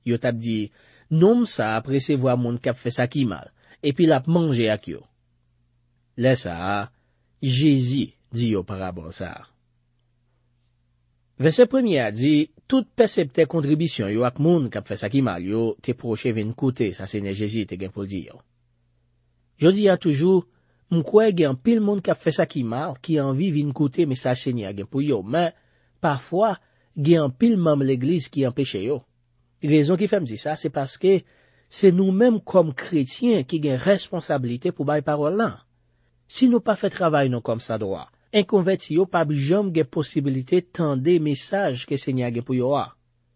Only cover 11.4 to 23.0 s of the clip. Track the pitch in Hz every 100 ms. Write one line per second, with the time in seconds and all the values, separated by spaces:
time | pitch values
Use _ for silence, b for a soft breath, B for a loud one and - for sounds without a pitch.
11.4 | 147 196 247 269 233 147 110 110 139 151
12.4 | 156 _ - 269 - - 220 - 143 -
13.4 | 156 165 143 151 165 - 101 110 123 127
14.4 | 156 170 123 104 - 104 104 135 123 87
15.4 | 92 110 113 - - 123 123 104 127 110
16.4 | 107 - 135 123 107 - 95 107 98 98
17.4 | 104 110 98 95 95 101 98 95 - -
18.4 | _ _ _ _ _ _ _ _ _ _
19.4 | _ - 160 202 202 180 170 139 180 185
20.4 | - _ _ _ - 170 - 208 220 170
21.4 | 147 131 233 233 208 202 190 160 165 170
22.4 | 160 147 117 120 165 127